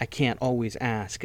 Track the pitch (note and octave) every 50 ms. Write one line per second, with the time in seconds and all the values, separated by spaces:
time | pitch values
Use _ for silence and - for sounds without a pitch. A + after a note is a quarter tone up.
0 | A#2+ - - - D3 B2 A#2 - C3 B2+ B2+ A#2+ A#2 A2 G#2 - B2 B2 A2+ A2
1 | G#2 G2 - - -